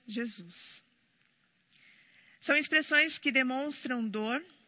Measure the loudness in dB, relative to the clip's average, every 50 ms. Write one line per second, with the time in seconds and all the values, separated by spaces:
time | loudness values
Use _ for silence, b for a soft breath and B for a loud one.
0 | _ -10 -6 -6 -6 -6 -8 -12 -16 -18 -20 -20 -20 -20 -20 -20 _ _ _ _
1 | _ _ _ _ _ _ _ _ _ _ _ _ _ _ b b b b b b
2 | b b b b b b b b -2 2 2 2 2 4 2 2 2 4 4 4
3 | 4 4 0 -4 -2 0 2 2 2 2 0 -2 -2 -4 -6 -6 -6 -4 -4 -2
4 | -2 -2 -2 -2 -2 -2 -2 -2 -4 -8 -18 _ _